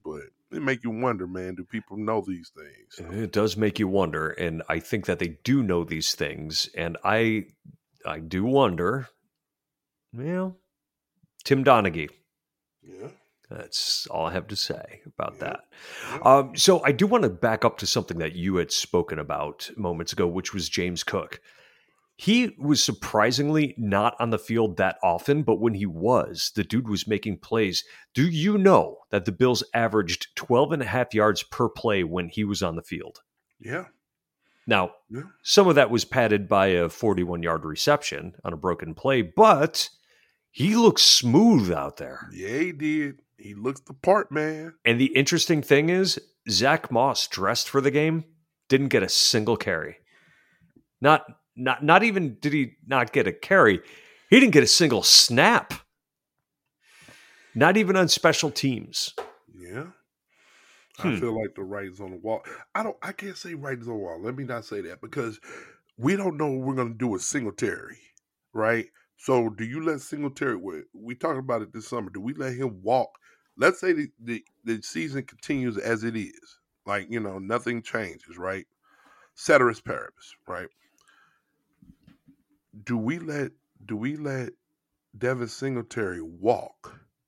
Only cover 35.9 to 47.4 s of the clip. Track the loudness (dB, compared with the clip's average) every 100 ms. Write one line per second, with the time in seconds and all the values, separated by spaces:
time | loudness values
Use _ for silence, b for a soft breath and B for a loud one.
35.9 | 2 0 0 2 2 2 2 4 4 0
36.9 | 0 -2 0 -2 -2 -2 -4 -4 -4 0
37.9 | 0 0 -10 -12 -12 -10 -4 -4 -4 -6
38.9 | -6 -2 0 0 6 6 6 2 -2 -8
39.9 | _ _ _ _ _ _ -2 0 6 6
40.9 | 6 6 6 6 6 8 6 4 0 -4
41.9 | -8 -14 -12 -16 -12 -8 -4 -6 -4 -4
42.9 | -2 -4 -8 _ _ -18 -8 -8 -8 _
43.9 | -4 2 2 2 -4 -4 -6 -12 _ 2
44.9 | 4 4 2 2 2 2 0 4 4 6
45.9 | 2 0 -2 -8 _ -4 0 2 2 0
46.9 | 0 2 0 -6 -4